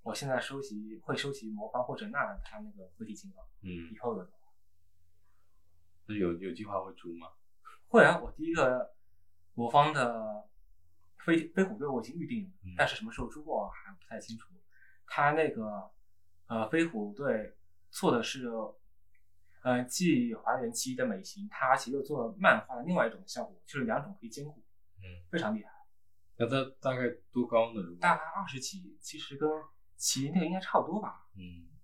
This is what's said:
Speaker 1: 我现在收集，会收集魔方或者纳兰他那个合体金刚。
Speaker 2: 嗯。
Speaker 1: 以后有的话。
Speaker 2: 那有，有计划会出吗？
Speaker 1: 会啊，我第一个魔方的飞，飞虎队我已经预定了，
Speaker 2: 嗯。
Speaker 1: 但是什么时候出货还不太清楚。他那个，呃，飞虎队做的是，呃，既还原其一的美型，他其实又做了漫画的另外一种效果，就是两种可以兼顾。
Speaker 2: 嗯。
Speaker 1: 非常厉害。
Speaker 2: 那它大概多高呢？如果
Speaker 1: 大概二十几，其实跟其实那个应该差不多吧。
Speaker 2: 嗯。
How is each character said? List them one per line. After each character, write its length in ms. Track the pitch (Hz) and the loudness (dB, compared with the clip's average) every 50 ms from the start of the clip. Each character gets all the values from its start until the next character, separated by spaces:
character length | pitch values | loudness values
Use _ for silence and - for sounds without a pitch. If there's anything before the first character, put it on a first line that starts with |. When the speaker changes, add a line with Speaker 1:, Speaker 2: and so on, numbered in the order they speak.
Speaker 1:
我 120 | - 113 107 | -6 -6 -6
现 140 | - 143 | -4 -2
在 140 | 135 131 123 | 0 0 0
收 180 | - - 135 139 | -2 -4 -8 -8
集， 380 | 139 - 107 107 107 107 110 - - | -8 -8 -8 -10 -10 -10 -14 -12 -4
会 120 | - 135 | -4 -2
收 160 | 110 - - | -2 -2 -4
集 200 | - - 113 110 | -6 -6 -8 -8
魔 180 | 107 104 107 110 | -6 -6 -8 -4
方 160 | - 123 123 | -2 -2 -2
或 100 | 113 110 | -2 -4
者 120 | 110 110 | -8 -8
纳 160 | 104 123 143 123 | -4 -2 -2 -2
兰 180 | 104 98 95 - | -2 -4 -8 -10
他 160 | - 110 107 | -10 -12 -12
那 120 | 107 107 | -12 -12
个 180 | 101 101 95 90 87 | -14 -16 -18 -18 -16
合 80 | 110 113 | -14 -12
体 80 | 110 104 | -12 -12
金 180 | - - 98 | -14 -14 -18
刚。 140 | - - - - - - | -18 -18 -20 -20 -20 -14
Speaker 2:
嗯。 320 | - 92 90 85 85 80 - | -10 -10 -8 -8 -10 -12 -12
Speaker 1:
以 40 | - | -4
后 180 | - 120 110 | -2 -2 -2
有 60 | 95 90 | -2 -6
的 80 | - | -10
话。 60 | - - - - - - - - - - - - - - - - - - - - - - - - - - - - - - - - - - - | -16 -20 -20 -20 -20 -20 -20 -20 -20 -20 -20 -20 -20 -20 -20 -20 -20 -20 -20 -20 -20 -20 -20 -20 -20 -20 -20 -20 -20 -20 -20 -20 -20 -20 -10
Speaker 2:
那 80 | - 107 | -6 0
有， 180 | 104 92 87 85 | 2 2 2 0
有 180 | 85 95 95 | -2 -4 -8
计 140 | 87 - 107 | -8 -8 -8
划 180 | 101 101 95 - | -4 -4 -4 -4
会 100 | - - | -6 -12
出 200 | - - 87 85 | -12 -12 -12 -12
吗？ 120 | 82 82 - - - - - - - - - - - - | -12 -14 -18 -20 -20 -20 -20 -20 -20 -20 -20 -20 -20 -8
Speaker 1:
会 160 | - - 226 156 | 6 10 10 10
啊， 160 | 151 170 - | 10 8 4
我 120 | - - | -2 -6
第 120 | - - 156 | -8 -6 -4
一 100 | 165 165 | 0 4
个 400 | 165 139 127 127 127 123 - - - - - - - - - - - - - - | 4 6 4 4 2 -2 -6 -10 -20 -20 -20 -20 -20 -20 -20 -20 -20 -20 -12 -4
魔 160 | 120 117 117 | -4 -2 6
方 240 | - 143 147 156 151 | 8 8 8 8 4
的 560 | 143 127 120 117 113 110 107 104 107 - - - - - - - - - - - - - - - - | 2 2 2 0 -2 -4 -6 -6 -8 -10 -14 -20 -20 -20 -20 -20 -20 -20 -20 -20 -20 -20 -20 -20 -6
飞， 280 | - - 165 165 156 - | 2 4 4 4 4 0
飞 140 | - 196 190 | 2 2 2
虎 140 | 185 214 | 2 0
队 100 | 208 147 | -4 -4
我 140 | 143 131 117 | -2 -2 -2
已 20 | 113 | -4
经 160 | 120 147 170 | -6 -8 -8
预 80 | 160 | -6
定 160 | - 123 110 98 | -4 -4 -4 -4
了， 60 | 92 - - - | -6 -12 -16 -16
Speaker 2:
嗯。 80 | 92 90 | -10 2
Speaker 1:
但 120 | 87 143 | 2 2
是 80 | - - | 2 2
什 100 | - 214 | -4 -8
么 60 | 226 | -8
时 100 | 226 - | -6 -8
候 80 | 131 - | -8 -8
出 140 | - 151 - | -8 -12 -8
货 260 | - 135 110 - - | -4 -2 -2 -2 -4
还 240 | - - - 196 196 | -8 -14 -16 -16 -18
不 100 | - - | -20 -16
太 120 | - 113 110 | -12 -12 -12
清 160 | - - 113 | -10 -10 -12
楚。 120 | 110 - - - - - - - - - - - - - | -12 -12 -18 -20 -20 -20 -20 -20 -20 -20 -20 -20 -20 -14
他 260 | - - - 143 147 | -4 0 4 4 4
那 200 | 151 160 156 147 | 6 4 2 2
个， 400 | - 113 110 107 104 101 95 - - - - - - - - - - - - | 0 -2 -4 -4 -6 -6 -8 -12 -16 -20 -20 -20 -20 -20 -20 -20 -20 -20 -12
呃， 200 | - 117 113 110 107 | -6 -2 -2 -2 2
飞 160 | - 165 165 | 2 2 2
虎 280 | 170 160 110 104 104 104 | 2 0 -4 -4 -4 -6
队 420 | - 143 135 117 110 104 - - - - - - - - - | -4 0 0 0 0 -2 -6 -12 -18 -20 -20 -20 -20 -20 -14
做 200 | - - - 165 | -8 0 2 4
的 100 | 123 117 | 4 4
是， 280 | 110 - - 135 127 120 113 113 107 - - - - - - - - - - - - - - - - - - - | 2 0 -4 -6 -6 -4 -4 -4 -6 -6 -10 -16 -20 -20 -20 -20 -20 -20 -20 -20 -20 -20 -20 -20 -20 -20 -20 -2
呃， 200 | - 127 127 123 123 | 0 2 2 2 0
既 480 | 123 - - 180 170 143 123 120 117 113 | -2 -2 2 4 6 6 6 4 2 -2
还 280 | 107 - 110 123 131 | -2 0 0 0 0
原 120 | 123 113 117 | -2 -4 -2
其 180 | - - 131 | -4 -4 -4
一 40 | 127 | -2
的 100 | 123 127 | -2 0
美 180 | 120 98 95 95 | -2 -2 -4 -8
型， 240 | - - - 202 | -12 -12 -10 -12
他 280 | - - - 135 131 131 | -10 -4 -2 4 4 4
其 140 | 135 - 120 | 4 4 -2
实 60 | 135 | -4
又 80 | 139 131 | -4 -2
做 220 | - 151 131 117 | -2 -2 -2 -2
了 100 | 113 95 | -4 -4
漫 280 | - 185 175 123 110 - | 4 6 6 6 6 2
画 100 | - 131 | -6 -8
的 80 | 120 127 | -6 -2
另 120 | 175 180 | 0 2
外 120 | 160 117 | 4 4
一 20 | 113 | 2
种 140 | 98 95 - | 0 -6 -14
效 200 | - - 120 110 | -10 -8 -8 -8
果， 160 | 101 - - - | -8 -10 -20 -20
就 140 | - - 139 | -10 -4 -2
是 60 | 120 | 0
两 180 | 113 117 139 143 | 0 0 0 -2
种 100 | 202 196 - | -6 -12 -14
可 60 | 117 | -14
以 40 | 113 | -14
兼 140 | - 143 143 | -12 -10 -12
顾。 180 | 151 151 - - - - - - - - | -12 -14 -16 -20 -20 -20 -20 -20 -20 -20
Speaker 2:
嗯。 260 | - 95 90 87 87 - - | -18 -16 -16 -16 -16 -12 -4
Speaker 1:
非 100 | - 170 | -2 0
常 160 | 107 107 - | 0 0 -2
厉 80 | 214 - | -2 -6
害。 80 | - - - - - - - - - - - - - - | -10 -20 -20 -20 -20 -20 -20 -20 -20 -20 -20 -20 -20 -2
Speaker 2:
那 120 | - 120 | -2 0
它 280 | 120 135 135 131 - - - | 2 2 0 0 -2 -8 -2
大 140 | - 135 127 | 0 0 2
概 120 | 123 127 120 - - - - | 2 0 0 -2 -4 -14 -4
多 160 | - 127 120 | 0 0 0
高 260 | - 120 113 113 117 113 | 4 4 4 4 4 0
呢？ 80 | 107 | -6
如 100 | 90 82 | -6 -6
果 80 | 87 87 | -6 2
Speaker 1:
大 160 | - 175 165 | 4 4 4
概 60 | 156 156 | 4 0
二 220 | 160 165 196 190 | -6 -6 -6 -8
十 140 | 170 131 127 | -6 -8 -8
几， 380 | - - - 190 185 - - - | -8 -8 -10 -10 -16 -16 -18 -16
其 180 | - - - | -16 -14 -12
实 200 | 151 - - 143 | -12 -12 -12 -4
跟 100 | 139 151 151 156 156 156 - - - - - - - - | 0 2 2 2 0 -6 -12 -20 -20 -20 -20 -12 -4 -2
其 220 | - - 135 135 | -2 0 0 0
实 80 | 143 170 | 2 4
那 80 | 185 | 4
个 40 | 160 | 4
应 60 | 160 | 4
该 80 | 180 190 | 0 -2
差 220 | 185 - - 185 | -2 4 4 4
不 40 | - | 4
多 140 | 147 175 214 | 4 -2 -4
吧。 280 | - - - - - - - | -4 -6 -10 -12 -18 -20 -16
Speaker 2:
嗯。 340 | 95 - 90 87 85 85 - 156 - | -14 -14 -14 -14 -16 -18 -20 -20 -20